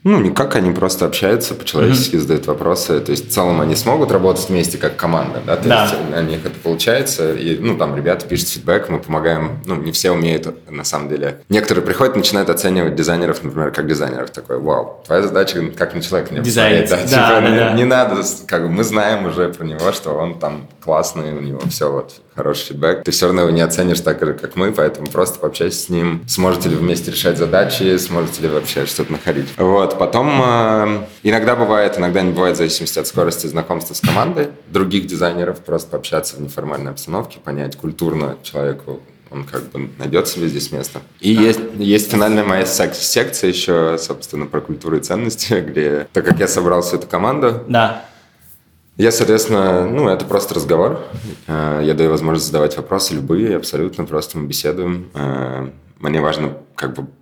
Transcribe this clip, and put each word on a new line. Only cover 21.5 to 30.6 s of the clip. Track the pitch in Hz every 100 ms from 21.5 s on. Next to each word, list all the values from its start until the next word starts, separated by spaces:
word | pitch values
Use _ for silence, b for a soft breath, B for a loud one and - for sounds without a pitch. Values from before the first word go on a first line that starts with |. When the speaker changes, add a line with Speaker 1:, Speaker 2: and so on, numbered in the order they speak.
| 67 69
Speaker 1:
все | - 73
вот | 69 - - _ -
хороший | 69 71 -
фидбэк. | 69 78 90
Ты | 87
все | - 87
равно | 90
его | 87
не | 82
оценишь | 82 87 90 87
так | - -
же, | 76
как | - - -
мы, | 98
поэтому | 107 76 73 76
просто | 78 90 -
пообщайся | 78 - 85 -
с | -
ним. | 87 85 82 -
Сможете | - 92 87 85
ли | 80
вы |
вместе | 87 85 -
решать | 82 90 82
задачи, | 82 92 101 - 95 90
сможете | - 85 80 -
ли | 80
вы | 76
вообще | 73 71 71
что-то | - -
находить. | 76 - 71 69 -
Вот, | 92 98 95 -
потом, | 90 117 143 139
э, | 127 117